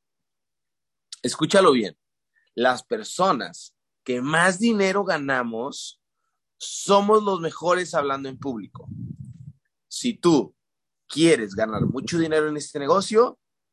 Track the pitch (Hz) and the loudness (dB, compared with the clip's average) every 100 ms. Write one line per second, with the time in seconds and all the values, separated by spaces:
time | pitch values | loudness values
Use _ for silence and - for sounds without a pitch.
0 | _ _ _ _ _ _ _ _ _ _ | _ _ _ _ _ _ _ _ _ _
1 | _ - 127 - 160 196 180 127 98 - | _ -8 -8 -4 2 6 6 4 0 -8
2 | _ _ _ _ _ 110 127 123 - 110 | _ _ _ _ _ 0 0 0 -6 -8
3 | 104 - 190 131 87 - - _ _ _ | -6 -2 0 0 -6 -14 -20 _ _ _
4 | - 123 135 160 185 180 233 208 190 196 | -6 -4 0 2 2 2 0 2 2 0
5 | 190 160 139 131 117 113 139 - - - | -2 -4 -2 -2 -4 -6 -8 -10 -16 -18
6 | _ _ _ _ _ _ - - - 202 | _ _ _ _ _ _ -12 -8 2 2
7 | 202 214 208 185 160 - 175 180 180 165 | 4 2 2 -2 -6 -4 -2 0 0 -2
8 | 143 135 135 127 139 113 95 - - - | -2 -4 -8 -10 -8 -8 -12 -18 -16 -14
9 | - - - - - _ _ _ _ - | -14 -14 -18 -20 -20 _ _ _ _ -6
10 | 123 107 175 143 90 _ _ _ _ _ | -6 0 2 2 0 _ _ _ _ _
11 | _ 143 165 135 104 98 110 110 - 120 | _ 2 4 4 0 -4 0 2 2 0
12 | 208 170 160 156 151 147 - 143 139 185 | -2 0 2 2 0 -4 -8 -6 2 2
13 | 190 214 247 - _ _ _ | 4 2 2 0 _ _ _